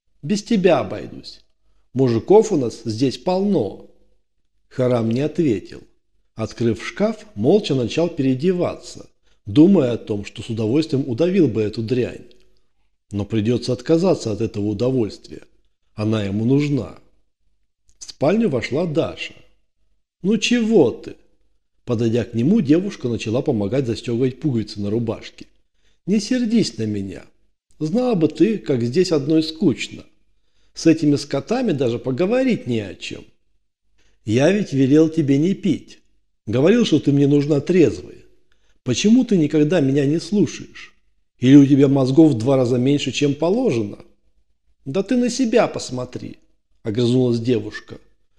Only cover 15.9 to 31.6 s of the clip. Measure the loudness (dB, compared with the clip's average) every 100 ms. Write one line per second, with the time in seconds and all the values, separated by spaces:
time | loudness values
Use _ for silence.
15.9 | -6 -2 -2 -2 -2 0 0 0 -2 -4
16.9 | -14 -20 _ _ _ _ _ _ _ _
17.9 | _ -20 -2 0 2 0 -2 -4 -4 -2
18.9 | -2 -4 -8 -14 -16 -20 _ _ _ _
19.9 | _ _ _ -2 0 0 0 4 4 4
20.9 | 0 -12 -20 _ _ _ _ _ _ -6
21.9 | -2 0 0 -2 -2 2 2 2 2 0
22.9 | -6 -6 -6 -4 -4 -2 -2 -2 -2 -4
23.9 | -6 -4 -2 -2 -2 -4 -2 -4 -8 -4
24.9 | -4 -4 -8 -14 -20 -20 _ _ _ _
25.9 | _ -4 -2 0 -2 0 0 0 -4 -6
26.9 | -6 -8 -12 -18 _ _ _ _ -8 -4
27.9 | -2 0 0 0 2 0 2 -2 -2 0
28.9 | 0 0 0 2 0 0 0 0 0 -6
29.9 | -14 -20 _ _ _ _ _ _ 0 2
30.9 | 2 2 0 -2 -8 -4 -4